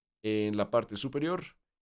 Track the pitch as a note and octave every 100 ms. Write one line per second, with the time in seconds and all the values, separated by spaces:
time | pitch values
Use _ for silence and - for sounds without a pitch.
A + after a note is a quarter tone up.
0 | _ _ G#2+ G#2+ G#2 G#2 G2+ A#2 A2+ G2+
1 | C3+ C#3+ D#3 F3+ - - _ _